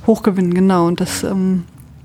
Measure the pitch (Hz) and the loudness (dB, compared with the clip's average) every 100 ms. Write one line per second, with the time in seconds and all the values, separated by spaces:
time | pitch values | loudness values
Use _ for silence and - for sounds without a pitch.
0 | - 220 220 190 175 180 190 185 170 175 | 0 0 0 0 0 2 2 2 0 0
1 | 180 - - 196 185 185 175 - - - | -4 -4 -4 -2 0 -2 -4 -16 -20 -20